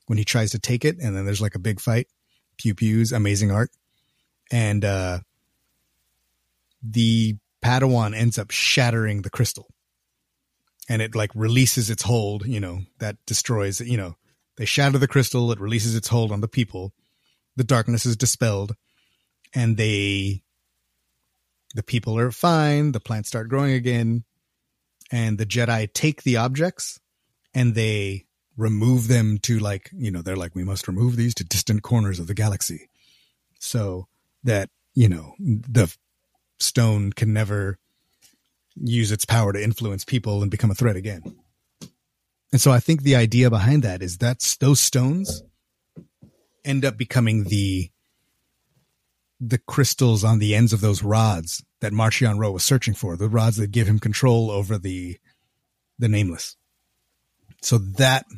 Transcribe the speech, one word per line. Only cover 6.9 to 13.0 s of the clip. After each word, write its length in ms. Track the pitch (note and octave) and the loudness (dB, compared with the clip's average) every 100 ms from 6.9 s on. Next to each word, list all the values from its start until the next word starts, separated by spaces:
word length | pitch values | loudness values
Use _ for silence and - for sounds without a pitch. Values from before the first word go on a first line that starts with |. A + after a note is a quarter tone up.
| A2+ A2+ A2+ A2 G#2 _ _ | 2 2 4 2 -2 _ _
Padawan 520 | A#2+ B2+ C3 B2 G#2 | 0 2 2 2 0
ends 240 | A2 A#2 A2 | 0 0 0
up 120 | G2 | -4
shattering 720 | - - - A#2+ A2+ G#2+ G2+ | -4 0 2 2 0 -2 -4
the 80 | G2 | -6
crystal. 360 | - A#2 - - _ _ _ _ _ _ _ _ _ _ _ - | -2 -2 -4 -16 _ _ _ _ _ _ _ _ _ _ _ -4
And 140 | A2+ | -4
it, 120 | A2 | -2
like, 160 | A2+ G#2 | -2 -4
releases 560 | A2 A2 B2 C3 B2+ A2+ | -2 0 2 2 2 -4
its 140 | A2 | -4
hold, 420 | - A#2+ G2+ G#2 G#2 | 0 0 0 -4 -6
you 140 | G#2+ | -6
know, 200 | F#2+ F2+ F#2 | -6 -8 -12
that 180 | _ | _